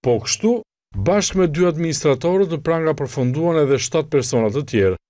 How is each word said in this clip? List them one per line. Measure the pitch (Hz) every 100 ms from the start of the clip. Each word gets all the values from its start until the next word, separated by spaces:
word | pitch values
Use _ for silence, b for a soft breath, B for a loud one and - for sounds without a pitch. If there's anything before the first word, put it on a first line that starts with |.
Po | 127 117
kështu, | - - 220 240 - _ _ 98
bashkë | 101 202 190 190
me | 180
dy | 147 180
administratorët, | 160 165 147 151 131 170 190 190 160
në | 160
pranga | 165 160 151
përfunduan | 135 - 127 135 170 165
edhe | 139 135
shtatë | - 165 151 143
persona | 120 123 110
të | 120 147
tjerë | 110 95 92